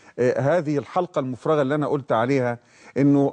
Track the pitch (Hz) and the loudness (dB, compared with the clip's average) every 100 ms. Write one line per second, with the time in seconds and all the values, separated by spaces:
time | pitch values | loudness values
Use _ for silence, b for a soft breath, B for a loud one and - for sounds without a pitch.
0 | b b 127 - 135 175 151 147 123 185 | b b 0 0 0 0 0 -4 -4 -4
1 | 175 - 131 123 151 156 131 151 139 139 | -4 -4 -4 -4 0 0 0 0 -2 -2
2 | 127 117 120 139 123 120 B B B - | -2 0 0 0 0 -4 B B B 0
3 | 143 139 139 | 2 4 2